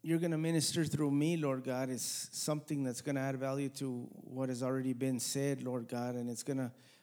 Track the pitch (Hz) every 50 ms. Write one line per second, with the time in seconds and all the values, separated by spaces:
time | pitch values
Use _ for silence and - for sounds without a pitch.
0 | - 156 165 165 170 170 160 156 160 165 165 160 - - - 170 160 147 - 147
1 | 151 143 143 143 147 165 175 165 147 139 135 131 127 131 127 127 135 131 127 113
2 | - - - - - - - - - 156 151 151 143 - 156 143 135 127 117 -
3 | - 147 139 135 131 135 135 131 131 135 135 139 143 135 139 - 139 131 123 120
4 | 123 - - - - - 127 131 131 127 127 117 131 127 131 135 131 131 127 120
5 | 135 135 131 120 127 - - 139 139 143 139 131 127 127 127 123 117 - 127 120
6 | 120 123 123 123 120 120 120 113 - 143 139 135 131 120 - - - - - -